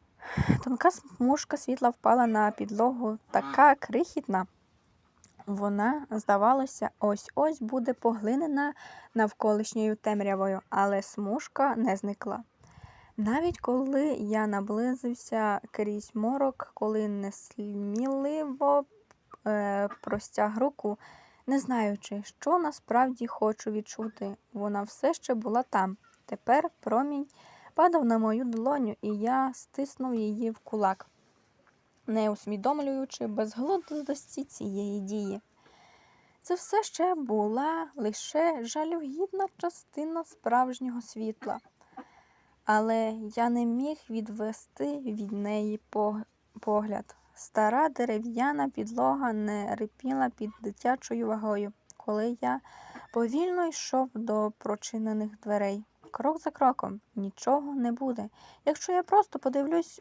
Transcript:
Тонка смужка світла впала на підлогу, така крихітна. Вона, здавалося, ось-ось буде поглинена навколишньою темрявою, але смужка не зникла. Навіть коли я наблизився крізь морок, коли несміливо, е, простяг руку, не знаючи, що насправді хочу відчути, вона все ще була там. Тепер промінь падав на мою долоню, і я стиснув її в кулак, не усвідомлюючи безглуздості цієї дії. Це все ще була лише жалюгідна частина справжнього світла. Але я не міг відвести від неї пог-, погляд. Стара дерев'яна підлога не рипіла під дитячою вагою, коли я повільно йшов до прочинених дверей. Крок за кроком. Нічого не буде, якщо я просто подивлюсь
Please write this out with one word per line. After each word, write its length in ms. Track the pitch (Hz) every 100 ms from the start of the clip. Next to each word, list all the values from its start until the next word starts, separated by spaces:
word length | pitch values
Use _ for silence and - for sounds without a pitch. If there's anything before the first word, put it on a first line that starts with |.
| _ _ - - - -
Тонка 260 | 247 247 359
смужка 680 | - - - 247 294 - 294
світла 320 | - 262 240
впала 380 | - 220 240 233
на 240 | 214 214
підлогу, 680 | 214 208 208 247 247 220 220 _
така 440 | 202 - - 285
крихітна. 720 | 277 - 240 339 302 - 190 190 _ _ _ _ _ _ _ - - -
Вона, 600 | 196 202 202 220 302 277
здавалося, 800 | 220 - 202 214 269 269 - - -
ось-ось 640 | 208 208 - - 311 311
буде 300 | 220 262 240
поглинена 800 | 240 233 226 214 269 320 277 285 - - - -
навколишньою 840 | 226 214 - 220 214 214 226 214 214
темрявою, 640 | 214 208 196 196 196 190 -
але 320 | 202 202 202
смужка 720 | - - 202 262 - - 269 233
не 200 | 190 196
зникла. 460 | 202 202 202 214 - _ - - - - - -
Навіть 440 | 208 277 349 277
коли 440 | - 254 269 277 302
я 400 | - 208 214 214
наблизився 1120 | 202 202 214 247 254 240 240 - 226 214 202 -
крізь 400 | - 208 208 -
морок, 560 | 214 226 277 269 254 -
коли 340 | - 214 214 214
несміливо, 1800 | 202 196 - - - 208 202 202 214 262 269 277 311 302 262 285 285 277 _ _ _ _ - 214
е, 420 | 208 202 202 202 -
простяг 560 | - 208 - - 208 214
руку, 400 | 277 - - - - - - _ -
не 120 | 269
знаючи, 640 | 269 240 208 202 - 208
що 340 | - - 285 359
насправді 680 | 302 - - 233 262 247 233
хочу 440 | - 214 220 226
відчути, 680 | 214 208 - 220 - 202 202 _
вона 300 | 202 208 202
все 320 | 208 - 277
ще 200 | 330 -
була 280 | 226 226 233
там. 340 | - 202 185 196 _ _ -
Тепер 440 | 202 - 277 320 -
промінь 460 | 220 226 285 285 294 - - - -
падав 300 | - 349 339
на 140 | 240 226
мою 260 | 220 220
долоню, 520 | 247 226 247 285 214 -
і 60 | 208
я 420 | 208 226 269 269
стиснув 600 | 247 - - 277 - 254
її 360 | 233 214 214 226
в 80 | 220
кулак, 480 | - 214 190 190 - _ _ _ _ _ _ _ _ _ -
не 240 | 220 214
усвідомлюючи 960 | 208 208 208 233 302 277 269 269 - 226
безглуздості 1160 | 208 220 226 285 381 - 302 269 285 - -
цієї 560 | 277 - 202 196 202 202
дії. 400 | 196 208 196 202 - _ _ - - _ _ _ _ _
Це 120 | -
все 280 | 359 - 415
ще 320 | 415 - 359
була 720 | 339 254 214 208 233 302 330 320 277
лише 680 | 214 214 - 302 339 302
жалюгідна 840 | 233 302 320 339 285 302 392 381 381 -
частина 680 | 349 - - - 311 330
справжнього 800 | 320 - 226 240 254 247 254 240
світла. 560 | - 220 220 214 208 220 - _ _ - - _ _ _ _ _
Але 480 | - 214 220 226 220 220 214 233
я 120 | 240
не 160 | 240 233
міг 300 | 240 285 302 -
відвести 880 | 226 220 220 214 214 - - 285 285
від 340 | 254 214 202
неї 480 | 202 202 214 214 214 _
пог-, 300 | 214 208 214 - _ _ -
погляд. 560 | - 208 214 202 - - _
Стара 540 | - - 220 214 247 311
дерев'яна 800 | 269 240 214 233 233 269 294 277
підлога 640 | - 214 240 262 277 247
не 420 | 214 214 208 202
рипіла 560 | 208 214 _ 254 269 254
під 200 | - 214 -
дитячою 640 | 226 - 247 254 - 233 226
вагою, 460 | 220 214 208 208 - - -
коли 420 | - 214 233 240
я 200 | 247 262 - - - - -
повільно 540 | 233 233 277 359 359 330
йшов 440 | 302 - 262 262
до 380 | 214 226 214 214 -
прочинених 840 | - 208 - 220 220 214 214 214
дверей. 440 | 214 208 202 202 - _ -
Крок 300 | - 277 311
за 100 | 320
кроком. 500 | - 262 262 196 202 - 214
Нічого 580 | 196 - - 285 285
не 180 | 277 240
буде, 360 | 240 269 233 208 _ - -
якщо 280 | - 302 -
я 100 | 359
просто 360 | 349 415 - -
подивлюсь 600 | 262 277 285 339 339 -